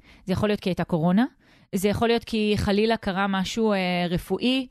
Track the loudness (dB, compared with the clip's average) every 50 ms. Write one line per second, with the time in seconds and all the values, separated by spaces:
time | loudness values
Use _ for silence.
0 | _ -20 -20 -14 -6 -4 -2 0 0 0 0 -2 -2 -4 -4 -4 -2 -2 -2 0
1 | 2 2 4 4 2 0 -2 _ _ _ _ _ _ _ -4 -2 0 0 0 2
2 | 2 2 2 0 0 -2 -2 0 0 0 0 0 0 0 2 2 2 2 0 0
3 | -2 -4 -2 -2 -2 -2 0 -2 -2 -4 -2 0 0 2 2 2 0 0 0 0
4 | 0 0 -2 -4 -2 -4 -4 -2 0 0 0 0 -2 -6